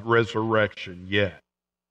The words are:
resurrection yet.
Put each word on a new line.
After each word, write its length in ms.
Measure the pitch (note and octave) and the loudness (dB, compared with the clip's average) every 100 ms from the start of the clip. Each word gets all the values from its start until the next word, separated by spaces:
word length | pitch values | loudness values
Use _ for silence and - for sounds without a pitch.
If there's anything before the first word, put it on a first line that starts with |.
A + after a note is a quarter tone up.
resurrection 1000 | A2 A#2 A2+ A2 A2+ A2 G#2 - F#2+ F2+ F#2 | 2 2 2 -2 0 2 0 -4 -14 -14 -2
yet. 320 | G2+ G2 - _ _ _ _ _ | 0 0 -4 _ _ _ _ _